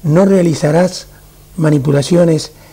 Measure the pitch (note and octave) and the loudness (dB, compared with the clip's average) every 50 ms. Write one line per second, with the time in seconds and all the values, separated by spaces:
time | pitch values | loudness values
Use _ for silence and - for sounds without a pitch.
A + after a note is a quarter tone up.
0 | - D#3 D3+ F3 G3 G3 G3 F#3+ F3 E3+ D3+ - - D3 D3+ E3+ F#3 F3+ F3+ - | -4 -2 2 2 2 2 2 2 2 0 -2 -2 -2 -2 0 0 0 -2 -4 -8
1 | - - - - - - - - - - - - D#3+ D#3 D#3 C#3+ C3 D3 C#3 C#3+ | -18 -20 -20 -20 -20 -20 -20 -20 -20 -16 -8 -4 -2 0 0 0 0 0 0 -2
2 | C#3 - F3+ E3+ F3 E3+ D#3+ D3+ - - - - - - | 0 0 0 2 2 2 0 -2 -4 -8 -16 -20 -20 -20